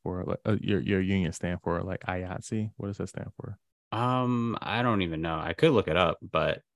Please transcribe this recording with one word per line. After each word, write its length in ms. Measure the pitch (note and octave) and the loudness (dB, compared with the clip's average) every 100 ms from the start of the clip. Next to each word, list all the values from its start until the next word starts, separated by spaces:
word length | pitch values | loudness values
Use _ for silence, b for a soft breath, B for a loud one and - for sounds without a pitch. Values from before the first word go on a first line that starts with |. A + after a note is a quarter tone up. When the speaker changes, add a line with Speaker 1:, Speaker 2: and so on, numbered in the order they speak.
Speaker 1:
for? 220 | - F2+ | -6 -6
Like, 160 | F2+ F2+ | -4 -4
uh, 120 | A2 G#2 | 0 0
your, 200 | - G2 | 0 0
your 200 | C2 F#2+ | 2 2
union 320 | F#2+ F#2+ E2+ | 2 2 0
stand 280 | - F2 F2 | -2 -4 -2
for, 200 | - F2 | -2 -2
like, 200 | F#2 - - | -2 -6 -4
I 120 | F#2 | -6
A 100 | F2+ | -4
T 60 | |
S 180 | - - | -8 -4
E? 180 | A2 G#2+ - | -4 -4 -6
What 120 | G2+ | -8
does 100 | G2 | -6
that 100 | F#2+ | -8
stand 220 | - - - | -8 -12 -12
for? 220 | - G#2 _ _ - | -12 -14 _ _ -8
Speaker 2:
Um, 640 | G#2+ B2 B2+ B2 A#2+ A#2 - | -2 2 2 2 0 0 -2
I 220 | - A2 | -2 0
don't 200 | B2 G#2 | 2 2
even 180 | E2+ D#2+ | 0 -2
know. 180 | E2 D#2+ | -2 -2
I 140 | D#2+ | -2
could 200 | E2 D#3+ | 2 4
look 160 | A#2+ F#2 | 6 4
it 80 | E2 | 4
up, 220 | E2+ - | 4 2
but, 400 | - D#2+ D#2 - - | -2 0 2 0 -6